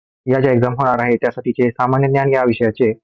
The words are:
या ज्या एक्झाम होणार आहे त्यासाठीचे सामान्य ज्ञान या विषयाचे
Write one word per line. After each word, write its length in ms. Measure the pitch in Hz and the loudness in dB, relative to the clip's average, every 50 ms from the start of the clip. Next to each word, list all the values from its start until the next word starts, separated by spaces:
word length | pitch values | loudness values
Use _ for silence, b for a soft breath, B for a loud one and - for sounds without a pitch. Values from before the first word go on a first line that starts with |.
| _ _ _ _ - 127 | _ _ _ _ -4 -2
या 100 | 131 135 | 0 2
ज्या 120 | 131 139 127 | 2 2 2
एक्झाम 200 | 117 123 123 123 | 2 0 0 -2
होणार 260 | 123 139 127 123 120 | -2 -2 0 0 0
आहे 160 | 120 120 120 | 0 0 0
त्यासाठीचे 560 | 110 - 120 - 127 - 127 117 - 123 120 | 0 -2 -2 -4 -4 -6 -4 -2 -2 -2 -2
सामान्य 360 | 117 - 127 127 131 135 139 | -2 -2 -2 0 0 0 0
ज्ञान 260 | 135 135 139 135 139 135 | 0 0 0 0 0 0
या 80 | 131 | 2
विषयाचे 520 | 127 123 113 - 120 110 107 - 127 107 113 - | 2 0 0 0 -2 -2 0 0 0 -2 -2 -4